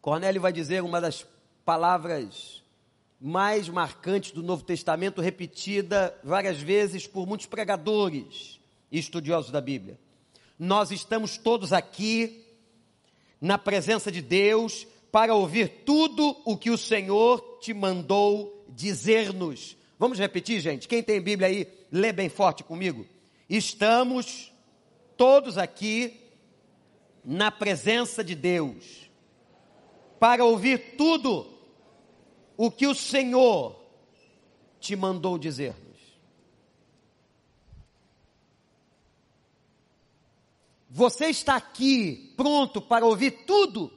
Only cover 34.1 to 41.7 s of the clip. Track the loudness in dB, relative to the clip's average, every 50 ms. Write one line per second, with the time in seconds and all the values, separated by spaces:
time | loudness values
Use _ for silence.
34.1 | _ _ _ _ _ _ _ _ _ _ _ _ _ _ -8 -8 -4 -2 0 0
35.1 | -2 0 -2 -2 -4 -2 -4 -6 -6 -6 -8 -8 -8 -12 -18 -20 -20 _ _ _
36.1 | _ _ _ _ _ _ _ _ _ _ _ _ _ _ _ _ _ _ _ _
37.1 | _ _ _ _ _ _ _ _ _ _ _ _ -20 -20 -20 _ _ _ _ _
38.1 | _ _ _ _ _ _ _ _ _ _ _ _ _ _ _ _ _ _ _ _
39.1 | _ _ _ _ _ _ _ _ _ _ _ _ _ _ _ _ _ _ _ _
40.1 | _ _ _ _ _ _ _ _ _ _ _ _ _ _ _ _ 2 4 4 4
41.1 | 4 2 -2 -2 0 -2 0 0 0 0 0 -8